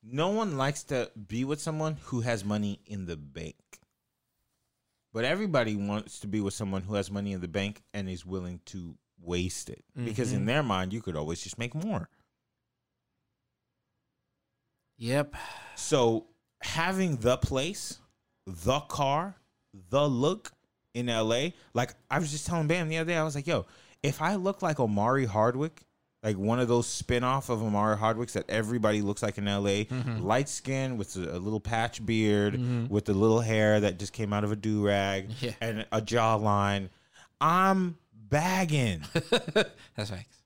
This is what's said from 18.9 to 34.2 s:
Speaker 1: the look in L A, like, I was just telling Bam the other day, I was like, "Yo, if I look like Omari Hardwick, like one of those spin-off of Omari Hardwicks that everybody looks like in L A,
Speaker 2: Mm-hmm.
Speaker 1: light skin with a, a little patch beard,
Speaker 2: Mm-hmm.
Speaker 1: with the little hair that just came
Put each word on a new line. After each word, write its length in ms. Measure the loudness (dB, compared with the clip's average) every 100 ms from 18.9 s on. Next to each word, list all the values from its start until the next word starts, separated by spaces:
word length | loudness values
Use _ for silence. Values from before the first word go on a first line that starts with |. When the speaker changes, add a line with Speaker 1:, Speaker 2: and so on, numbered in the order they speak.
| -2 0 0 -2 -10 _ _ _ -20 0
Speaker 1:
the 180 | 2 4
look 440 | 4 2 0 -8 _ _ _ _
in 140 | -6 -2
L 240 | 0 2
A, 220 | 2 0 -6 -4
like, 200 | -2 -2 -4 _
I 80 | -2
was 120 | 0
just 160 | -4 -4
telling 200 | -2 2
Bam 220 | 0 0
the 100 | -2
other 140 | 0
day, 40 | 0
I 60 |
was 100 | 0
like, 120 | -2 -2
"Yo, 200 | -2 -2 -14 -20 _
if 180 | -2 0
I 120 | 0 2
look 260 | 0 0
like 160 | -2 2
Omari 460 | 2 4 4 2
Hardwick, 600 | 2 4 4 4 -2 -6 _ _ _ _
like 140 | -2 0
one 240 | 2 2
of 80 | 4
those 180 | 4 2
spin-off 640 | -4 0 2 2 0 0
of 120 | -2
Omari 340 | 2 2 4 4
Hardwicks 360 | 2 0 -2
that 160 | -4 -2
everybody 540 | 0 0 2 2 2
looks 200 | 0 0
like 140 | -2 -2
in 100 | 0
L 180 | 2 2
A, 200 | 2 0
Speaker 2:
Mm-hmm. 340 | -2 -2 -2
Speaker 1:
light 260 | 2 2 2
skin 480 | -4 -4 -2 -2 -4
with 180 | -6 -6
a, 200 | -6 -4
a 20 |
little 200 | -2 -4
patch 440 | -2 -2 -2 -4
beard, 500 | 0 2 4 4 4
Speaker 2:
Mm-hmm. 320 | 2 0 0 0
Speaker 1:
with 180 | 0 2
the 80 |
little 260 | 4 6 4
hair 400 | 4 4 6 6
that 180 | 4 0
just 140 | -8
came 200 | -6